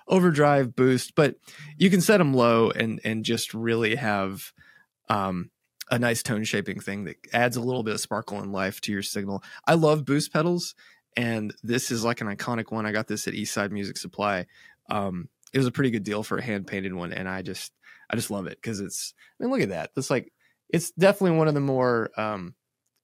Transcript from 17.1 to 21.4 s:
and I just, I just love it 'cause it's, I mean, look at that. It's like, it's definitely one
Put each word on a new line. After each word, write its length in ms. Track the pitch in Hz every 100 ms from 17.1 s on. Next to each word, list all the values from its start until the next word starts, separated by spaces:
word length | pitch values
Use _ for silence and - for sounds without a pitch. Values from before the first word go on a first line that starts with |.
and 160 | - 95
I 120 | 95
just, 300 | 92 92 - _ _ - -
I 80 | 110
just 120 | -
love 180 | 104 87
it 140 | -
'cause 200 | 117 101
it's, 320 | 95 - - - _ -
I 40 |
mean, 60 | 240
look 80 | 262
at 80 | 110
that. 220 | 87 78 -
It's 140 | 131
like, 240 | 131 - _ _ _ _
it's 240 | 165 -
definitely 460 | - 196 202 185
one 100 | 160